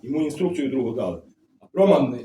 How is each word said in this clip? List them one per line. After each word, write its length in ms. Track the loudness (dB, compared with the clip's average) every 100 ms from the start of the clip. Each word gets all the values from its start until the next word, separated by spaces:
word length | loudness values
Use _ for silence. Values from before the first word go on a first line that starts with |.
йому 200 | -6 -4
інструкцію 480 | -4 -2 -2 -2 -2
другу 220 | -2 -4
дали. 300 | -4 -6 -6 -12 _ _ _ _
Роман, 460 | 2 4 6 2 -4